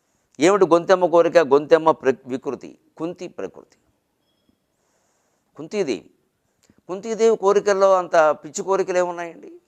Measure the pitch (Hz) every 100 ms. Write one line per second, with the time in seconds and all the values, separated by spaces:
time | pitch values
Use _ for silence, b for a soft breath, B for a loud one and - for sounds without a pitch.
0 | _ _ _ - 165 202 165 170 170 185
1 | 175 170 170 170 143 143 151 160 160 -
2 | 127 123 131 131 147 120 82 - _ -
3 | 165 170 180 - 95 71 _ _ _ _
4 | _ _ _ _ _ _ _ _ _ _
5 | _ _ _ _ _ - 160 214 156 90
6 | - _ _ _ _ _ _ _ - 190
7 | 226 214 226 214 190 202 196 190 196 185
8 | 170 175 156 143 156 165 185 190 185 180
9 | 180 175 170 165 - -